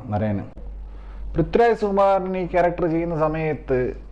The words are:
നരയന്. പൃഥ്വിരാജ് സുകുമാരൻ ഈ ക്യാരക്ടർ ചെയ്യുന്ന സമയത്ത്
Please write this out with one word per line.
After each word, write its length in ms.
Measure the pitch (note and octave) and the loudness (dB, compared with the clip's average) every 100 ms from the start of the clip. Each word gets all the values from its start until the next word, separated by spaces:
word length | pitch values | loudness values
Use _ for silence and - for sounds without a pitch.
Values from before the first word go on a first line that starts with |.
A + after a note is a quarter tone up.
| - | -4
നരയന്. 300 | G#2 G#2+ G2+ - - - - - - - - - | -2 0 -2 -6 -12 -12 -12 -12 -14 -14 -12 -4
പൃഥ്വിരാജ് 440 | - D#3+ G#3+ A#3 A3 | -2 2 4 4 4
സുകുമാരൻ 540 | G#3 G3 G3 G3 F#3 F#3 | 2 4 4 4 0 -4
ഈ 20 | E3+ | 0
ക്യാരക്ടർ 320 | F3 F3 E3+ F3 | 2 2 2 0
ചെയ്യുന്ന 240 | E3 E3+ D#3+ | 0 0 0
സമയത്ത് 560 | D#3 D#3+ D#3 C3+ - B2+ B2 - - | 0 0 -2 -2 0 0 0 -4 -12